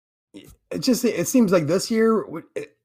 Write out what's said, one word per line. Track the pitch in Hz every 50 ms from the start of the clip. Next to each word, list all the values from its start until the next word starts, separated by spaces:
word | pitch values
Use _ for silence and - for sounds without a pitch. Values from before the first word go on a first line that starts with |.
| _ _ _ _ _ _ -
it | 101 - - - _ _ _ 175 180
just, | - 269 240 - -
it | 226 - - 175
seems | - - 254 233 180
like | 190 180 156
this | 139 170 196 - -
year, | 233 220 226 226 226 202 -
w-, | - 147 165 - _ _
it, | - - - _ _